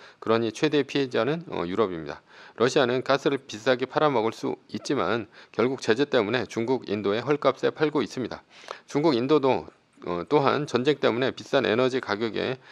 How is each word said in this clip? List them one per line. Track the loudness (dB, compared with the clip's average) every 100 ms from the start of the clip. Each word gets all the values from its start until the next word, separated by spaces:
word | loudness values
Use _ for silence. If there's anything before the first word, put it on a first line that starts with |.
| -20 -10
그러니 | 0 0 0
최대 | 0 0 2
피해자는, | 0 -2 0 0 0 -2 -6
어, | -6 -2
유럽입니다. | 0 0 -2 -8 -12 -16 -20 -20 0
러시아는 | 2 4 2 2
가스를 | 0 0 0 -2
비싸게 | -6 -4 0 0
팔아먹을 | 0 0 2 2 0
수 | -2 -6 -8 _
있지만 | -10 -4 -2 0 -2 -4 -14 -8
결국 | -2 -2 0
제재 | 0 0 2
때문에 | 2 2 0 -2
중국, | -4 -2 -2 -2
인도에 | -4 -2 -2
헐값에 | 0 0 2 0 -2
팔고 | 0 -2 0
있습니다. | -4 -4 -8 -10 -16 -20 -16 -16 -6
중국, | 0 2
인도도, | 2 2 2 4 0 -2 -16 _ _ -6
어, | -6 0
또한 | 2 4 2 0
전쟁 | 0 2 2
때문에 | 2 2 -2
비싼 | -4 -2 0 2
에너지 | 2 2 0
가격에, | -4 -4 -2 -2 -4 -6 -12